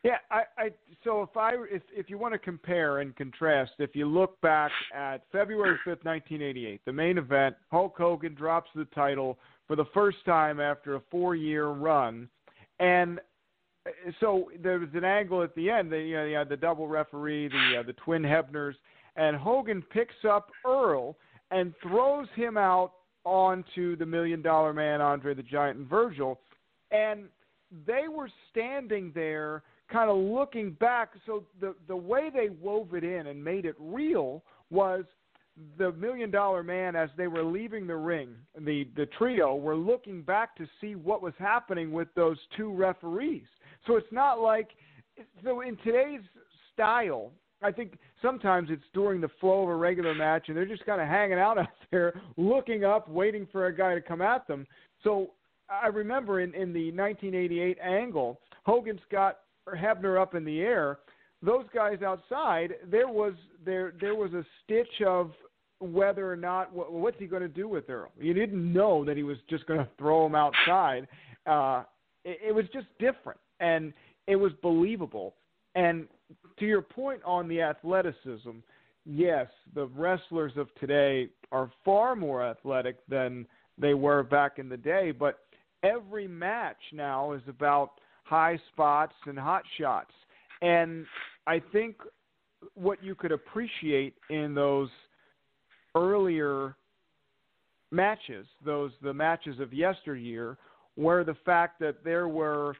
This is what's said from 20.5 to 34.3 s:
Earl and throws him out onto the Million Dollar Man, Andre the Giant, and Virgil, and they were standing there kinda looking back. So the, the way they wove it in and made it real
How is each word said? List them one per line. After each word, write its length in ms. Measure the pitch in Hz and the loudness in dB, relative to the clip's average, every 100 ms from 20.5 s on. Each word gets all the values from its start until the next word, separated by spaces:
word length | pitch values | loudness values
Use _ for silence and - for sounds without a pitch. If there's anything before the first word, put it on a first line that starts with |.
| - | -6
Earl 520 | 254 269 226 143 127 156 _ - _ | 0 4 4 2 -2 -12 _ -20 _
and 240 | 185 180 - | -2 -2 -6
throws 460 | 175 208 269 294 247 - | 0 4 4 2 -4 -4
him 200 | 233 214 | -2 2
out 360 | 190 185 185 _ _ _ | 4 4 2 _ _ _
onto 720 | 175 190 185 185 170 185 175 165 | 0 4 4 2 -6 -4 -4 -2
the 100 | 165 | -2
Million 360 | 165 170 165 | -2 -2 0
Dollar 300 | 160 160 156 | 2 4 4
Man, 280 | 151 151 147 | 2 0 2
Andre 340 | 147 143 139 | 2 0 -2
the 80 | 135 | -6
Giant, 360 | 120 143 143 120 | -4 0 0 -2
and 100 | 131 | -2
Virgil, 500 | 190 240 143 135 - _ _ _ _ _ | 0 0 -2 -4 -4 _ _ _ _ _
and 320 | 214 214 208 202 _ _ _ _ 170 | 0 0 -4 -12 _ _ _ _ -10
they 220 | 151 254 320 | -2 -2 -2
were 220 | 311 262 _ _ | -8 -10 _ _
standing 600 | 226 233 277 240 208 180 | -6 -4 -6 -4 -4 -4
there 520 | 156 156 156 151 151 _ _ _ | -6 -4 -4 -6 -10 _ _ _
kinda 220 | 226 220 | 2 4
looking 600 | 196 190 240 277 233 202 | 4 2 0 -2 -4 -8
back. 400 | 151 233 247 220 190 | 0 2 2 -2 -8
So 200 | 220 214 - 185 | -10 -10 -10 _
the, 120 | 196 165 160 | -10 -10 -10
the 100 | 185 | -8
way 320 | 175 254 311 | 0 0 0
they 220 | 269 214 | -2 -4
wove 420 | 165 185 214 190 | -4 -4 -4 -4
it 100 | 175 | -6
in 240 | 170 180 147 | -4 -6 -8
and 140 | 143 | -8
made 220 | 151 190 | -6 -4
it 100 | 170 151 | -6 -8
real 640 | 156 233 311 214 135 | -10 -4 0 0 -2